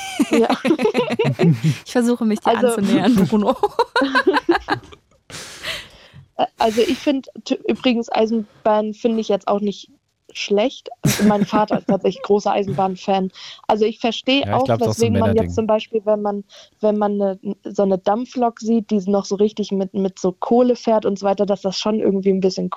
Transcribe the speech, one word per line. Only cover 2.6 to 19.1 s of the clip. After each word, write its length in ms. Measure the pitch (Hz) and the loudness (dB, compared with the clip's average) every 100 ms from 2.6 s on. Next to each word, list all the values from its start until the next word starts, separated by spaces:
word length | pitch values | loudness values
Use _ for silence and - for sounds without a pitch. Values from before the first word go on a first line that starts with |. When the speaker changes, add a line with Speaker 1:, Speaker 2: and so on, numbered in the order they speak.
| 247 | 2
Speaker 2:
anzunähern, 400 | 233 202 269 202 233 180 | 0 0 2 4 4 4
Bruno. 260 | 214 208 262 | 2 2 0
Speaker 1:
<laughs> 60 | 403 - 480 - 277 269 539 427 - 370 - - - - _ _ _ - - - - - - - - - - - | -2 -2 -2 0 0 2 2 2 2 0 0 -6 -8 -20 _ _ _ -18 -16 -14 -12 -12 -12 -20 -20 -20 -14 -6
Äh, 100 | 247 - | -4 0
also 220 | 233 220 | 0 2
ich 180 | 240 262 | 0 0
find 300 | - 269 - - | 0 -2 -2 -12
t-, 160 | - 269 - | -6 -4 -2
übrigens 420 | 226 262 233 233 | -2 0 0 0
Eisenbahn 840 | - 220 226 208 _ - 214 214 | 0 2 0 -4 _ 2 2 0
finde 260 | 208 240 226 | -2 -2 0
ich 80 | 214 | 0
jetzt 180 | 202 - | -2 0
auch 120 | 202 | -2
nicht 300 | 208 196 - _ _ _ _ | -2 -6 -12 _ _ _ _
schlecht. 560 | - - 202 233 - - - - - | -10 -2 0 0 -4 -18 -4 -2 2
Mein 220 | 208 208 202 | 2 2 2
Vater 320 | 214 214 220 | 0 0 -2
ist 80 | - | 0
tatsächlich 360 | 190 196 185 | 0 0 -4
großer 260 | - 202 202 | 0 0 2
Eisenbahnfan. 800 | 208 196 190 190 185 - 196 190 - - - - | -2 -2 -2 -2 -2 -2 0 0 -6 -20 -12 -2
Also 160 | 220 | 0
ich 160 | 214 226 | 0 -2
verstehe 400 | 240 220 - 269 | -4 -4 0 0
Speaker 3:
Ja, 80 | 277 | 2
ich 40 | |
Speaker 1:
auch, 100 | 104 | 0
Speaker 3:
glaub, 140 | 262 113 | 0 0
das 80 | 233 | 0
ist 80 | 107 | 0
so 80 | 233 | 0
ein 60 | |
Speaker 1:
weswegen 60 | - | 2
man 80 | 113 | 2
Speaker 3:
Männerding. 140 | 110 | 2
Speaker 1:
jetzt 100 | 90 | 0
zum 120 | 87 220 | -2 0
Beispiel, 320 | 220 - 220 | 0 0 -4
wenn 180 | 202 214 | 0 0
man, 220 | 202 202 202 - - - | 0 -4 -8 -18 -20 -4
wenn 180 | 214 208 | 0 2
man 140 | 208 202 | 0 0
eine, 160 | 196 190 202 196 | -2 -4 -8 -10
so 180 | - 208 | -8 0
eine 140 | 196 190 | 0 0
Dampflok 600 | 196 214 247 - 240 226 | 0 -2 -2 -2 -2 -2
sieht, 320 | 220 233 214 | 0 0 0
die 80 | 214 | -2
noch 180 | 185 | 0